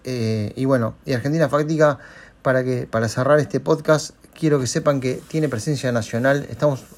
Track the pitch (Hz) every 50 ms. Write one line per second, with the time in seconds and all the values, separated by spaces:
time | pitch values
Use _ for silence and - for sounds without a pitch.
0 | - 127 127 120 113 110 110 107 104 104 - 131 131 135 139 123 113 110 - -
1 | - - 135 117 107 143 151 165 156 127 143 147 151 151 160 151 156 147 139 -
2 | - - - - - - - _ - 139 127 131 127 127 127 120 - - - 113
3 | 117 113 - 127 127 135 147 151 135 - - 131 135 - 160 151 151 - 156 147
4 | - - - _ _ - - - 165 151 147 139 127 117 - 165 151 151 143 135
5 | 123 127 127 - - - - 160 156 139 123 107 - 156 147 123 - 127 120 117
6 | 107 - - 117 127 135 139 143 143 - - - 151 147 135 131 - - -